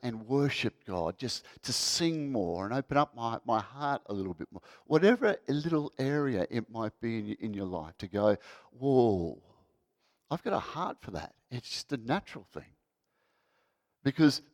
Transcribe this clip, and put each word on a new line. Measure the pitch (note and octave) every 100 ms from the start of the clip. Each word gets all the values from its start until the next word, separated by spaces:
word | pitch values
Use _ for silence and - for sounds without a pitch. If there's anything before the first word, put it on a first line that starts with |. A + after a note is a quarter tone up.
and | B2 A2 A2
worship | C#3 C#3+ - A2 - -
God, | F#2 E2 -
just | B2+ - - -
to | -
sing | - - - E3 D#3+ C#3+
more | B2 F2 F2 G2
and |
open | C3 - C#3+
up | D3 A#2+
my, | A#2 A2+ -
my | A2
heart | G#2 C#3 C#3+ C#3 -
a |
little | G#2 F#2+
bit | F2 -
more?" | D#2 - - -
Whatever | D#3 G3 B3 A3+ - -
a |
little | D3 D#3+ D#3 D3 -
area | C3 D3 C#3 G#2+ -
it | A#2 G#2+
might | A2+ G#2+ -
be | A#2 A2+
in, | G#2 -
in | A2
your | G2+
life | F#2+ F2 D#2+ -
to | G2
go, | G2+ G#2+ G2+ - - - A#2+
"Whoa, | C3+ B2+ A#2+ F#2+ E2 A#1+ _ _ _ _ _ _ _ _ _
I've | E3
got | A#3
a | F#3+
heart | - D3+ F#3+ -
for | -
that." | E2+ D#2 _ _
It's | B2 -
just | - -
a | C3+
natural | A2+ F3+ - B2+ F#2
thing. | - - _ _ _ _ _ _ _ _ _ _ _ _ _
Because | C#3 C#3 D3+ - -